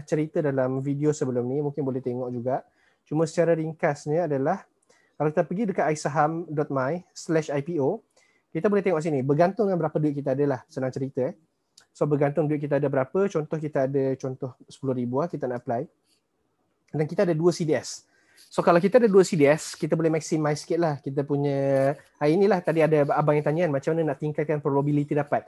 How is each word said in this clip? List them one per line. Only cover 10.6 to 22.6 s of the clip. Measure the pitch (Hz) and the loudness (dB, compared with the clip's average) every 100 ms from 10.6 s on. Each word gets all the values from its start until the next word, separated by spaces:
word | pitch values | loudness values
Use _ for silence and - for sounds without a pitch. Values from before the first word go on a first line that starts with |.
| - | -8
senang | - 131 135 | -6 -6 -4
cerita, | 135 131 131 | -6 -4 -4
eh. | - _ _ _ _ _ | -6 _ _ _ _ _
So, | - 156 | -4 0
bergantung | 143 143 143 151 | 2 2 0 0
duit | 151 | -2
kita | 147 143 | 0 0
ada | 143 | 2
berapa, | 139 131 190 202 | 0 0 0 0
contoh | 165 151 160 | -2 -4 -6
kita | 147 147 | -4 -2
ada, | 135 139 135 131 | 0 0 -2 -2
contoh | 135 131 131 - - | -6 -8 -10 -12 -20
sepuluh | - 135 127 | -8 -6 -4
ribu | 120 127 | -2 -2
lah, | 170 | -4
kita | 151 | -4
nak | 131 123 | -6 -6
apply. | - 120 - _ _ _ _ _ _ _ _ _ _ 147 | -4 -6 -6 _ _ _ _ _ _ _ _ _ _ -4
Dan | |
kita | 151 175 190 | -2 0 0
ada | 156 | 2
dua | 175 | 2
C | 165 156 | 2 0
D | 131 | -2
S. | - - - _ _ _ - | -4 -14 -20 _ _ _ -6
So, | - | 0
kalau | 180 175 | 4 4
kita | 190 247 | 6 4
ada | 226 | 6
dua | 190 185 | 6 6
C | 165 | 4
D | |
S, | 139 156 - - | 4 4 -2 -8
kita | 156 165 | -2 0
boleh | 160 | 0
maximize | 160 - 160 151 147 | 0 -2 -2 0 -2
sikit | - 170 | -4 -2
lah. | 170 143 | 0 -2
Kita | 143 139 143 | -6 -6 -2
punya, | 143 143 139 139 135 135 143 - _ | 0 0 0 0 2 2 -2 -10 _
ah, | 151 | 2
inilah | 170 202 190 | 4 4 2